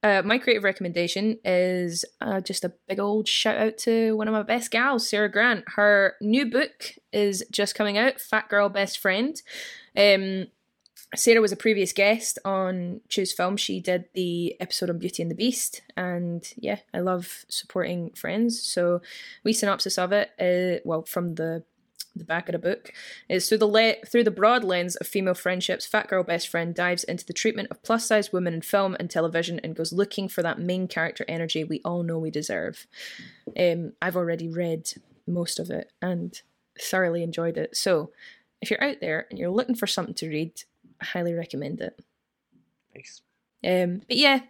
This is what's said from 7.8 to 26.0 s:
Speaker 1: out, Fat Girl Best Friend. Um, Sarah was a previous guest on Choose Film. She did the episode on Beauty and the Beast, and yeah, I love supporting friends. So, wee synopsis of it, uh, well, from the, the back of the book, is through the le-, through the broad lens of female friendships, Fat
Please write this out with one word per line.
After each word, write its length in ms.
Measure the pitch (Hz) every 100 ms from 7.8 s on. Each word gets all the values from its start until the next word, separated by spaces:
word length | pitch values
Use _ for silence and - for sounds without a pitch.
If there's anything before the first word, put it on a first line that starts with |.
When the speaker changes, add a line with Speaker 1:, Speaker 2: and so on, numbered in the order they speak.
| 208 202
Speaker 1:
out, 240 | 254 -
Fat 260 | - 214 -
Girl 220 | 202 202
Best 300 | 202 196 -
Friend. 420 | 202 185 254 320 - - - - - -
Um, 500 | 202 196 190 190 180 _ _ _ _ - - -
Sarah 260 | - 226
was 100 | 214
a 60 | 208
previous 340 | 226 214 185
guest 460 | - 202 226 226 - 196
on 560 | 196 185 185 175 196 _
Choose 240 | - 185
Film. 240 | - 185 202
She 220 | - 190
did 260 | 180 180 180
the 420 | - 180 170 170 -
episode 300 | 175 - 175
on 80 | 170
Beauty 240 | 175 -
and 80 | 170
the 40 | 165
Beast, 460 | 226 254 - - _ -
and 560 | 180 175 175 170 - -
yeah, 240 | - 202 _
I 60 | 180
love 440 | 185 180 180 - -
supporting 640 | - - 185 175 175 170
friends. 500 | - - 190 233 233
So, 400 | - - 175 175 - - - -
wee 100 | -
synopsis 440 | 226 202 196 202 190
of 140 | 180
it, 180 | 202 - -
uh, 420 | 180 180 180 175 -
well, 140 | 160
from 320 | 160 - 175 160
the, 280 | 165 165 - _ _ _ - -
the 60 |
back 240 | 165 165 -
of 60 |
the 60 | -
book, 320 | 170 196 - - - - _
is 180 | 185 -
through 80 | 220
the 80 | 214
le-, 280 | 214 226 - -
through 160 | 240
the 80 | 220
broad 320 | 190 208 247
lens 320 | 208 180 175 175
of 100 | -
female 260 | 202 190
friendships, 520 | 180 185 180 - 185 -
Fat 220 | 214